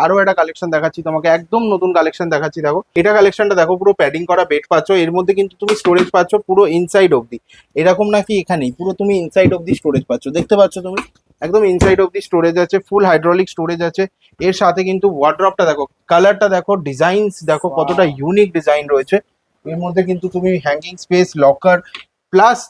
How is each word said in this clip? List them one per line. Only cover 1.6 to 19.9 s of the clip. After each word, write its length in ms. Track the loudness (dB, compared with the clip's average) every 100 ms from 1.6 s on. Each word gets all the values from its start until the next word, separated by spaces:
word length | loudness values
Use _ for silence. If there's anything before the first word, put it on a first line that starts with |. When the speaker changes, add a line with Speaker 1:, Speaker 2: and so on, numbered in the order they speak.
| 0
Speaker 1:
নতুন 160 | 0 0 0
কালেকশন 300 | 0 -2 -4
দেখাচ্ছি 260 | -4 -4 -4 -4
দেখো। 120 | -4 -4 -2
এটা 120 | 2 4
কালেকশনটা 380 | 2 2 0 2
দেখো, 120 | 2 2
পুরো 100 | 0 2
প্যাডিং 200 | 0 -2 -2
করা 120 | 0 0
বেড 140 | -2 0
পাচ্ছ, 160 | 0 2 0
এর 80 | 0 0
মধ্যে 160 | 0 0
কিন্তু 140 | -4 -4
তুমি 120 | -4 -2
স্টোরেজ 260 | 2 2 2 0
পাচ্ছ 160 | 0 -2 0
পুরো 160 | 2 4 2
ইনসাইড 340 | 0 2 4 2
অবধি, 180 | -2 -12 -18 _ _ 0
এরকম 320 | 2 2 0 0
নাকি 180 | 0 -4
এখানেই, 300 | -2 -4 -4 -6
পুরো 140 | -6 -4
তুমি 140 | -2 -2
ইনসাইড 280 | -2 0 2 0
অবধি 160 | -4 -4
স্টোরেজ 240 | -2 -4 -4
পাচ্ছ। 160 | -6 -4 -6
দেখতে 180 | 0 2
পাচ্ছ 160 | 2 0 -10
তুমি 140 | -10 -10 _ _ _
একদম 200 | -2 0 2
ইনসাইড 260 | 0 0 0 0
অবধি 160 | -4 -4
স্টোরেজ 280 | -2 0 0
আছে, 140 | -2 -2 -2
ফুল 160 | 0 2
হাইড্রোলিক 380 | 2 2 0 -2
স্টোরেজ 280 | -6 -6 -4 -4
আছে। 140 | -4 -6 _ _ -6
এর 160 | -4 0
সাথে 200 | 0 0 -2
কিন্তু 180 | -2 -2 0
ওয়ার্ড্রবটা 460 | 0 2 0 0 0
দেখো, 140 | 0 -6 _ 0
কালারটা 360 | 2 4 2 0 0
দেখো, 160 | -2 -4 -4
ডিজাইনস 440 | -2 0 0 -2 -4 -4
দেখো, 180 | -2 -2
Speaker 2:
Wow। 80 | -2
Speaker 1:
কতটা 260 | -2 0 0 0
ইউনিক 300 | -2 2 2 0
ডিজাইন 260 | 0 0 0
রয়েছে। 240 | -2 0 -4 -4 _ _ _ -12
এর 120 | -8
মধ্যে 180 | -4